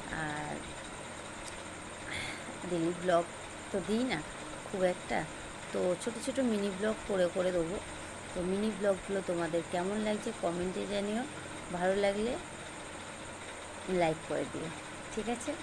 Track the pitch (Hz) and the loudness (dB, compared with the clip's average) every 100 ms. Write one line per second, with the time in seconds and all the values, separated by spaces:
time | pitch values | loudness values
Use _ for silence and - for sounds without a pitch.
0 | - 160 156 151 151 147 - - - - | -4 -2 -2 -2 -4 -4 -6 -8 -8 -10
1 | - - - - - - - - - - | -10 -10 -10 -10 -10 -10 -10 -10 -10 -10
2 | - - - - - - 175 175 165 175 | -6 -6 -4 -6 -8 -8 -2 2 2 2
3 | 180 170 170 - - - - 196 170 220 | 6 6 6 -2 -10 -10 -2 0 4 4
4 | 254 160 - - - - - 196 185 180 | 4 2 -2 -8 -8 -8 -4 2 4 2
5 | - 208 156 - - - - 196 185 175 | 0 0 0 -6 -10 -10 -4 2 2 2
6 | 233 226 262 262 247 208 202 185 214 214 | -2 -4 -2 2 4 4 2 2 0 0
7 | - 196 175 190 185 180 165 208 - - | 2 4 4 4 4 4 2 0 -4 -8
8 | - - - 180 175 196 220 190 202 185 | -8 -8 -6 -2 2 4 2 4 4 4
9 | - 196 185 170 165 170 165 175 185 214 | 2 0 2 2 2 2 2 0 2 2
10 | 214 214 226 220 170 175 180 185 190 202 | 2 0 -2 0 0 2 0 0 0 0
11 | 202 220 294 - - - - 175 185 196 | 2 0 0 -6 -8 -8 -4 2 4 6
12 | 202 202 226 339 - - - - - - | 4 4 2 0 -6 -10 -10 -10 -10 -10
13 | - - - - - - - - - 185 | -10 -10 -10 -10 -10 -10 -10 -6 2 4
14 | 160 160 - 143 135 156 160 - - - | 4 4 0 -2 0 -4 -6 -6 -8 -10
15 | - 220 214 240 - 320 | -6 -4 -2 -2 -2 -6